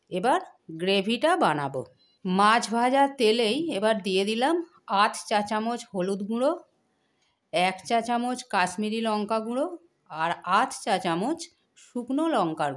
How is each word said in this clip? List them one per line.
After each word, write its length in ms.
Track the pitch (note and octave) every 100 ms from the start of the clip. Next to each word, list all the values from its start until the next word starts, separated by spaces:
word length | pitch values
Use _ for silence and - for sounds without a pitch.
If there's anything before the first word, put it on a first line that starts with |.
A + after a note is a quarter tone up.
| -
এবার 300 | F#3 A3+ E4+ - - - D#3+
গ্রেভিটা 520 | F#3 G3 F#3+ A#3 D#4 F4+
বানাবো। 460 | G#3 D3 C#3 C3+ A2+ _ _ _
মাছ 380 | F#3+ F#3 G#3 A#3 G#3+
ভাজার 380 | A#3 B3 C#4 C#4 C#4
তেলেই 380 | A3 A#3 A3 C4 E4 G3+
এবার 200 | G#3+ G#3+ F#3+
দিয়ে 180 | F#3
দিলাম 300 | G3 A3 C4+ F4 E4 _ - G3+
আধ 120 | G#3+ A3 -
চা 140 | G#3
চামচ 380 | G#3 G#3+ A3+ A#3+ -
হলুদ 320 | G3 F3+ G3
গুঁড়ো, 300 | G3+ A#3 C4+ F4+ - _ _ _ _ _ _ _ _
এক 240 | E3 F#3 F#3 -
চা 120 | A#3
চামচ 380 | A3+ A#3+ A#3+ B3 -
কাশ্মীরি 480 | G3+ F3+ G3 G#3+ A3+
লঙ্কা 380 | A3+ G#3+ G3+ A3
গুঁড়ো 260 | G#3+ B3 E4+ E4+ _ _ -
আর 200 | D#3 E3 F3 F3+ G3
আধ 120 | B3+ -
চা 100 | A#3+ F#3
চামচ 400 | F3+ E3 A3+ E4+ - _ _ _
শুকনো 460 | - B3 A#3+ C4+ E4
লঙ্কার 440 | B3+ E3 D#3+ D3